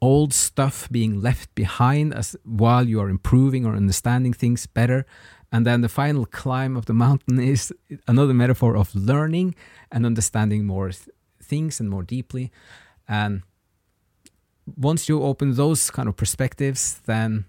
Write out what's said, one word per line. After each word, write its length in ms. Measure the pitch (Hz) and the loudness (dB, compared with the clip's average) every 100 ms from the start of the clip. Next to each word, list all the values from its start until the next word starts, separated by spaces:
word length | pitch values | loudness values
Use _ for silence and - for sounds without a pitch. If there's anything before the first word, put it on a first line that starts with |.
old 340 | 127 143 151 | 2 4 2
stuff 540 | - - - 135 - - | 0 -2 0 -2 -2 -4
being 320 | 120 110 101 | -2 0 0
left 320 | 117 - - | -2 -2 -6
behind 580 | - 101 - 123 147 151 | -4 -4 2 2 2 0
as, 240 | 113 101 - | -4 -8 -10
while 420 | - 107 117 123 120 | -6 2 4 4 2
you 140 | 110 | 0
are 80 | 98 | -2
improving 560 | 95 - 123 135 131 | -2 2 4 4 2
or 100 | 113 | -2
understanding 580 | 101 101 - 120 123 123 | 0 0 0 0 0 0
things 340 | 117 120 120 - | 0 0 -2 -2
better. 400 | 117 123 131 - - - - _ | 0 2 0 -2 -12 -20 -20 _
And 160 | 113 120 | 0 2
then 160 | 120 | 2
the 60 | 117 | 0
final 360 | - 143 147 | 0 0 0
climb 520 | 110 - 131 127 131 127 | -4 -6 -4 -2 -2 -4
of 100 | 113 | 0
the 80 | |
mountain 440 | 113 123 139 - 127 | 2 4 2 2 0
is 340 | 131 139 - - - 143 - | 2 0 -2 -12 -18 -10 2
another 240 | 120 143 | 4 4
metaphor 420 | 123 123 127 120 104 | 4 2 2 2 2
of 180 | 95 | 0
learning 600 | 101 104 143 156 165 185 - - - _ | 0 0 0 0 0 -2 -4 -16 -20 _
and 160 | 117 120 | -2 0
understanding 580 | 113 - 110 107 107 | 0 -2 0 0 0
more 240 | 104 95 95 | -2 -2 -4
th-, 200 | 92 - _ _ _ | -8 -16 _ _ _
things 360 | - 147 160 143 | -6 -4 -4 -4
and 120 | 107 | -4
more 120 | 98 | -4
deeply. 480 | 85 127 - 127 123 - - - _ _ - | -6 -8 -6 -8 -10 -12 -20 -20 _ _ -6
And 360 | 107 104 98 - _ _ _ _ _ _ _ _ _ _ _ - - | -4 -2 -4 -10 _ _ _ _ _ _ _ _ _ _ _ -18 -4
once 320 | 139 165 - | -2 0 0
you 120 | 156 | 0
open 320 | 139 135 139 | -2 -2 -2
those 360 | 123 147 151 - | 0 0 0 -2
kind 180 | - 117 | -4 -4
of 80 | - | -2
perspectives, 840 | - - 127 - 139 135 - - | -4 -2 -4 -4 -4 -4 -6 -6
then 400 | - 110 113 110 | -4 -2 -2 -4